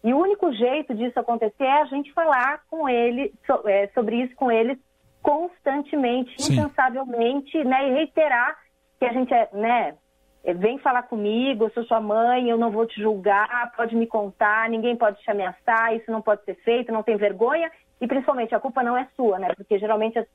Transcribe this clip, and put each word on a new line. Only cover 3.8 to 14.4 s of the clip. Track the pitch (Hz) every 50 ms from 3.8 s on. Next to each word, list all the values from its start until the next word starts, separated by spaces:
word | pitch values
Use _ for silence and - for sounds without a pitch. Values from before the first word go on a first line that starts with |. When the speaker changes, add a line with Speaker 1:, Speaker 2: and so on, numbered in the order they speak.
| 202 196
Speaker 1:
sobre | _ - 233 208 220 240
isso | 254 247 -
com | - 269 247
eles | 226 220 226 233 277 254 _ _ _ _ _ _ _ _ _ - 294 302 339 359
constantemente, | 359 _ _ 294 269 285 285 - - 294 269 240 240 254 247 247 - -
Speaker 2:
Sim. | 285 302 -
Speaker 1:
incansavelmente, | 254 - 196 - - 262 262 233 262 269 254 240 233 233 233 262 285 277 - - 330 302
né, | 254 262 262 269 277
e | 254
reiterar | 277 320 - _ - 311 294 262 240 240 277 311 - _ _ _ _ _ _ _ _
que | -
a | 247 226
gente | 254 254 247 -
é, | 240 220 -
né, | 190 202 214 226 240 240 202 147 139 _ _ _ _ _ _ _ _ _ _
é, | - 180
vem | 175 185 220 254 277
falar | - 294 254 247 240
comigo, | 247 240 220 208 208 214 233 254 269 269 208 226
eu | 214
sou | - 240 233
sua | - 240 226
mãe, | 220 214 208 220 233 240 247 254 254 240
eu | 233 226
não | 233 233
vou | 202 214 226
te | 226 - 214
julgar, | 208 220 220 196 180 208 196 196 214 - 240 240 240 240 -
pode | - 233 226 226
me | 226 226 226
contar, | - 226 208 196 190 _